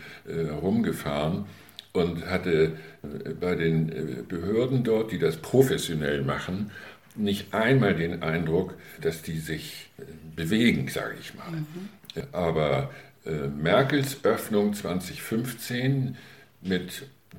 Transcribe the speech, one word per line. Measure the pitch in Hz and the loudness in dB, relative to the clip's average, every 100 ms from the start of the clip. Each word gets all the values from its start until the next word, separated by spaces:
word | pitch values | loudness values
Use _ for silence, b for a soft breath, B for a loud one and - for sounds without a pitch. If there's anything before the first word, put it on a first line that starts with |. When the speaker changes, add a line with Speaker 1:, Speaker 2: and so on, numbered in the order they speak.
| B B - | B B -8
Speaker 1:
äh, | 82 78 | -4 -2
rumgefahren | 76 90 117 90 80 76 71 78 101 - B B B B | 0 2 2 2 0 -2 0 0 0 -4 B B B B
und | 95 87 82 85 | 0 2 0 -2
hatte, | 92 92 78 80 B B B | -2 4 4 4 B B B
äh, | 73 - - - | -10 -8 -8 -2
bei | 90 | 0
den, | 87 82 80 80 | 2 4 4 2
äh, | 65 78 62 - | -2 -6 -6 -6
Behörden | 87 90 110 131 131 | -4 0 2 4 2
dort, | 110 110 113 | 2 2 0
die | - | 2
das | - - | 0 0
professionell | - 127 135 78 - 80 71 71 | 2 6 6 4 0 0 0 0
machen, | 69 73 - 95 104 B B B - | 0 -2 -4 -4 -4 B B B -14
nicht | - 104 98 - | -4 -2 -2 -2
einmal | 101 113 135 101 | 0 4 6 6
den | 80 82 - | 2 0 -2
Eindruck, | 80 82 80 87 - - B B | -2 0 2 2 0 -6 B B
dass | 82 80 | -4 -4
die | - 80 | -6 -6
sich, | 80 78 - - - - | -4 -6 -8 -14 -16 -16
äh, | - 78 80 | -16 -16 -12
bewegen, | 80 82 110 120 - - | -6 0 4 4 4 0
sage | - - - | -4 -6 -8
ich | - | -14
mal. | - 175 | -12 -8
Speaker 2:
Mhm. | 160 151 175 202 - - - 69 | -6 -6 -10 -12 -16 -12 -10 -6
Speaker 1:
Aber, | 87 85 80 73 67 67 B B - - | -2 0 2 2 2 -2 B B -12 -6
äh, | 78 71 | -4 -4
Merkels | 73 80 110 135 147 131 - | -2 4 4 4 2 0 0
Öffnung | - 117 - 104 104 | 2 2 2 2 2
zwanzig | 104 - 92 - - | 0 -2 -4 -4 -10
fünfzehn | - 113 127 - - 123 135 139 131 B B B B _ | -4 -2 -2 -6 -6 0 2 2 0 B B B B _
mit | 92 90 90 - - - - | -2 -2 -2 -12 -14 -20 -16